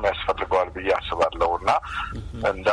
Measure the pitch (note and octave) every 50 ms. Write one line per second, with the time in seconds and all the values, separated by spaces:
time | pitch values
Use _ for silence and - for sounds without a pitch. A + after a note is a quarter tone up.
0 | G#2+ G2+ - - - - A2+ - F#2+ - F#2+ F#2 F2+ F2+ - F#2+ F#2 G2 F#2 E2+
1 | - - E2+ E2+ E2 D#2+ E2+ E2+ E2+ E2+ E2+ - - G#2 C3+ D#3+ - - - -
2 | - - - A2+ G#2+ - - A#2 A2 G#2 F#2+ F#2+ F#2+ G#2